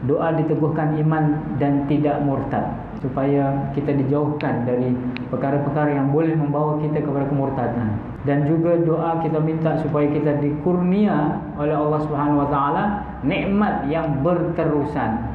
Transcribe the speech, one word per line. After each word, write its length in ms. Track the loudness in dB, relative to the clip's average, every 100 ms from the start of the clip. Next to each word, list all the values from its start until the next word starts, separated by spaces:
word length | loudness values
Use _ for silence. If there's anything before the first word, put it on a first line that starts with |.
| 0
Doa 240 | 0 2 0
diteguhkan 560 | 2 2 0 0 0 2
iman 560 | 2 2 2 0 -2 -2
dan 240 | 2 2 2
tidak 320 | 2 2 0
murtad, 400 | 0 -2 -2 -2 -2 -6 -10 -6
supaya 480 | -4 -2 2 2 2 0 -2
kita 160 | -4 -2 0
dijauhkan 640 | 2 2 0 -2 -2 -2
dari 320 | 0 0 0 0 -2 -6 -6
perkara-perkara 640 | -4 0 0 0 0 0
yang 240 | 2 2
boleh 240 | 2 2 2
membawa 400 | 0 0 0 0
kita 240 | -2 -2
kepada 240 | 0 -2 0
kemurtadan. 720 | 0 0 -2 -2 -2 -2 -4 -6 -6
Dan 240 | 0 0 2
juga 320 | 2 2 2
doa 400 | 2 2 0 -2
kita 240 | 0 0
minta 320 | 0 0 0 0
supaya 240 | 0 0 2
kita 320 | 2 0 0
dikurnia 1040 | 0 -2 0 0 2 2 2 2 0 -2 -6 -4
oleh 160 | -2
Allah 240 | 0 0 0 0
Subhanahu 400 | 0 2 2 2
Wa 20 |
Taala 300 | 2 2 0 0 -2 -6 -4 -2
nikmat 640 | 0 0 2 2 0 -2
yang 320 | -2 0 0
berterusan 960 | 2 2 0 0 0 0 0 -2 -2 -2 -4